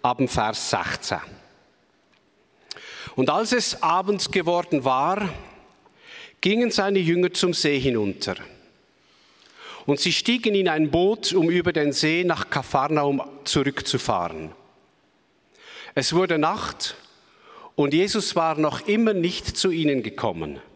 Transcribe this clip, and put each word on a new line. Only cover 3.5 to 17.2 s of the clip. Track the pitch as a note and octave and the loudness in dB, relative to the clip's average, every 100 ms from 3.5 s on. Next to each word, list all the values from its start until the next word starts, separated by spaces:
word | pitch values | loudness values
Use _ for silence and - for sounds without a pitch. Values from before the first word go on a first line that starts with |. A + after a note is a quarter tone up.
es | B3 - - | 0 0 0
abends | D#3+ F3 F#3+ G3+ - | 0 0 0 -2 0
geworden | F#3+ E3+ F3 F3 D3+ | 0 0 0 0 0
war, | B2+ C3 D3+ G3+ G3 F2 - - - _ _ _ - - - _ | 2 2 2 0 -4 -8 -16 -20 -20 _ _ _ -20 -20 -20 _
gingen | F#3 A3 A#3+ | 0 2 2
seine | A3 G3 G3 | 2 2 2
Jünger | E3 F3 F3+ | 2 2 2
zum | - F#3 | 2 0
See | D#3+ D#3 C#3+ | 2 0 2
hinunter. | C3 A#2 G2+ F#2+ - F#2 - - _ _ _ _ _ _ _ _ - - - - - | 2 2 0 -2 -6 -8 -12 -20 _ _ _ _ _ _ _ _ -20 -20 -20 -10 -2
Und | C#3+ | 0
sie | F3+ | 2
stiegen | D#3+ - A#3+ A3+ G3+ | 0 0 2 2 2
in | F#3 | 2
ein | D#3 D3+ | 2 2
Boot, | E3 F#3 A3 - | 4 2 2 0
um | F#3 E3 | 2 4
über | F3 E3+ | 2 2
den | D#3+ D3 | 0 0
See | C3+ D#3 E3 | 2 0 2
nach | F3+ D#3+ - | 0 -2 -2
Kapharnaum | D3 - C#3 C#3+ D3+ C#3+ C#3 - - | -4 0 0 2 0 2 0 -4 -10
zurückzufahren. | - D3 C3+ C#3 - B2+ - G2+ E2+ D#2+ D#2+ - _ _ _ _ _ _ _ _ _ _ - - - | -2 0 0 -2 -4 -2 0 0 -2 -6 -12 -14 _ _ _ _ _ _ _ _ _ _ -20 -20 -6
Es | - C3 | -2 0
wurde | E3+ F#3 D#3+ | 2 2 2
Nacht | D3+ G#3 - - - - - _ | 2 0 -6 -8 -10 -10 -20 _